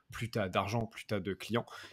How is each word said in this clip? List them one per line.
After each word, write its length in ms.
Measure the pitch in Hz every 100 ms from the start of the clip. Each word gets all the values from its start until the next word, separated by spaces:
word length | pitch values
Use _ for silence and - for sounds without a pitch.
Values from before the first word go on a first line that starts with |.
| -
plus 180 | - 117
t'as 180 | 117 95
d'argent, 380 | 101 98 117 110
plus 200 | - -
t'as 120 | 104
de 140 | 95
clients 320 | 92 - 113 - - -